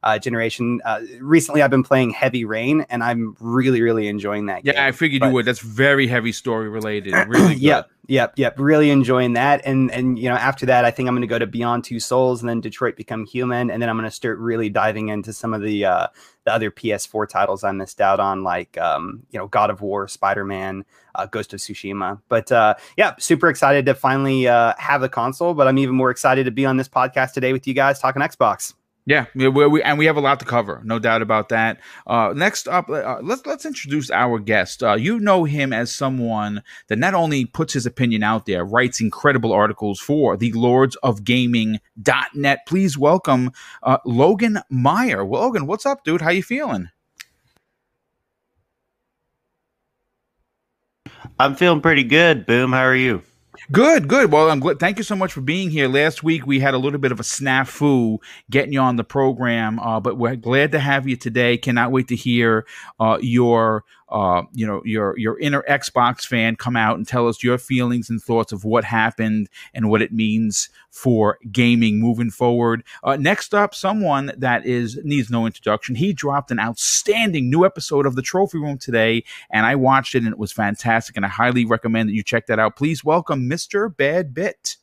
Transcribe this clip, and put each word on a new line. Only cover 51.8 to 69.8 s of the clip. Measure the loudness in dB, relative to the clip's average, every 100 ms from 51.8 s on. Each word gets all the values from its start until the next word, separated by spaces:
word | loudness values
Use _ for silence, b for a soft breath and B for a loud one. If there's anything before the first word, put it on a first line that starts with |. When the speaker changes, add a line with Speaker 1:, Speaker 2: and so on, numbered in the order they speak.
Speaker 3:
pretty | 4 4
good, | 4 6 6 4 4
Boom. | 2 4
How | 4
are | 4 4
you? | 2 0 -6 _ _ -20 B
Speaker 2:
Good, | 4 6 6 4
good. | 4 6
Well, | 6 6
I'm | 4
gl-, | 0 0
thank | -2 -2
you |
so | -4 -4
much | -4
for | -4
being | -4 -2 -2
here. | 0 2
Last | 2 2 0
week | -2 -2 0
we | 2
had | 2
a | 2
little | 0 -2
bit | -2
of | -2
a |
snafu | -6 -6 0 0 -2 0 2 4 2 -2 B B B
getting | -2 0
you | 0
on | 0 0
the |
program, | -2 0 0 0 -2 -2 -2 -4
uh, | -2 -2
but | -2 -2
we're | -2 -4
glad | 0 0 2
to | 0
have | 0 0 -2
you | -6
today. | -4 0 2 0
Cannot | 0 0 0
wait | 0 -2
to | -4
hear, | 0 2 2 0 -2 B B -2
uh, | 0 0
your, | 0 2 4 4 2 0 -6 b b
uh, | -2 0 0 -2
you | -6 -4
know, | -4
your, | -4 -2 -2 -2
your | -4 -2
inner | -2 -2 -2
Xbox | -2 -2 0 0 0 -4
fan | -2 -2 -2
come | -4 0
out | 0 0
and | -4
tell | 0 0
us | 0
your | -2 -2
feelings | -2 -2 0 -2 -4
and | -8
thoughts | -2 -2 -2
of | -6 0
what | 0
happened | 2 2 0 0 -2 -2 -4 B B
and | -4